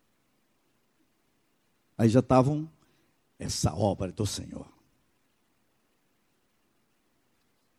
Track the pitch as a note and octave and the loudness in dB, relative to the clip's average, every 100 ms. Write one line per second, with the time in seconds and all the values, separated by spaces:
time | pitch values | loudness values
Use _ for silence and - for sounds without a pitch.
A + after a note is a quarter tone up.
0 | _ _ _ _ _ _ _ _ _ _ | _ _ _ _ _ _ _ _ _ _
1 | _ _ _ _ _ _ _ _ _ - | _ _ _ _ _ _ _ _ _ 0
2 | A#2 A#2 - C3 B2+ D3 D#3+ - _ _ | 4 4 4 4 4 0 -6 -14 _ _
3 | _ _ _ - D#2 - - D2+ A2 F2+ | _ _ _ -12 -10 -4 -4 0 -2 -2
4 | F#2+ - G#2 - - - - _ _ _ | -6 -4 -6 -6 -12 -14 -18 _ _ _
5 | _ _ _ _ _ _ _ _ _ _ | _ _ _ _ _ _ _ _ _ _
6 | _ _ _ _ _ _ _ _ _ _ | _ _ _ _ _ _ _ _ _ _
7 | _ _ _ _ _ _ _ | _ _ _ _ _ _ _